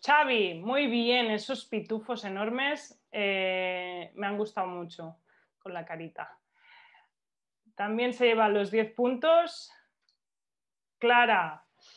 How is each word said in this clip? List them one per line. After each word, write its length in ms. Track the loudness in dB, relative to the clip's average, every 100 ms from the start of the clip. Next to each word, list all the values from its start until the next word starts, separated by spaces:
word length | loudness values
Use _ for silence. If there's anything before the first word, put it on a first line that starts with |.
| 4
Xavi, 480 | 4 6 2 0 -2
muy 300 | -2 0 0
bien, 460 | 2 2 2 2
esos 340 | -2 -4 -8 -6
pitufos 600 | -8 -6 -6 -6 -8 -6
enormes, 760 | -6 -4 -2 -4 -4 -10 -20 _
eh, 1000 | -4 -2 0 -2 -2 -2 -4 -8 -10 -12
me 140 | -8 -6
han 100 | -4
gustado 300 | -4 -4 -6
mucho 500 | -6 -12 -12 -16 -16 _ _ _ _
con 160 | -14
la 100 | -12
carita. 540 | -12 -12 -12 -14 -14 -18 _ _ _ -20 -20 _ _ _ _ _ _ _ _ -8
También 380 | -4 -2 -2
se 120 | 2 4
lleva 240 | 6 4
los 200 | 2 2
diez 240 | 0 0
puntos. 760 | 0 -2 2 4 4 4 -4 -18 -20 _ _ _ _ _ _ _ _ _ _ _ _
Clara, 640 | 4 6 6 4 0 -6 _ _ -20